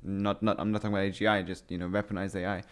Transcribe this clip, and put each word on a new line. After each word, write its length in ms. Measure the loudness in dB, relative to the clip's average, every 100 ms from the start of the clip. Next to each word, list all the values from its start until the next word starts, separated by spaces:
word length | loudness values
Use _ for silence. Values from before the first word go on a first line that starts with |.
not, 380 | -6 0 0 2
not, 180 | 2 2
I'm 120 | 2
not 100 | 0
talking 140 | 0 0
about 100 | 0
A 60 |
G 160 | 2 4
I, 140 | 4
just, 280 | 0 -6 -8
you 60 | -6
know, 100 | -2
weaponized 480 | 0 0 -4 -4 -2
A 100 | -2
I. 180 | -4 -6